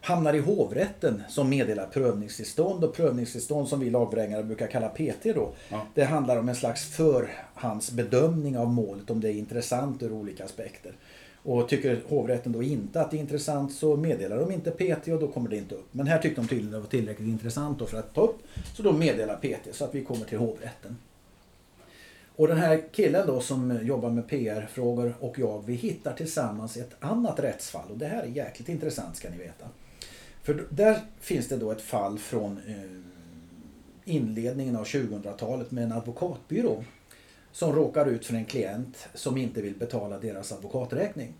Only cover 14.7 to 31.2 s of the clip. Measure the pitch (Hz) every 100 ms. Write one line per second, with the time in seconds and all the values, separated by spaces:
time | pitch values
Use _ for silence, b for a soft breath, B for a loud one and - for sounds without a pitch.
14.7 | 165 185 151 165 160 147 - 113 104 90
15.7 | 101 - 123 139 160 165 - 113 127 107
16.7 | 107 107 131 104 107 110 113 113 123 147
17.7 | 143 113 110 - - 220 233 B B B
18.7 | - 208 156 165 107 107 101 139 107 -
19.7 | - 143 143 - 117 107 107 117 107 -
20.7 | - - 120 - _ _ - _ _ _
21.7 | _ B B B B B - 156 165 170
22.7 | 160 - - 180 165 196 131 - 131 127
23.7 | 120 113 131 120 117 117 110 113 107 104
24.7 | - 123 120 120 117 123 123 113 104 101
25.7 | 120 226 - - 123 160 - 120 104 113
26.7 | 120 117 - 143 226 233 - 131 - -
27.7 | - 92 104 151 226 120 131 131 - -
28.7 | 165 156 - 87 82 - 85 87 - -
29.7 | - B B B B B B - 147 -
30.7 | 139 214 214 - -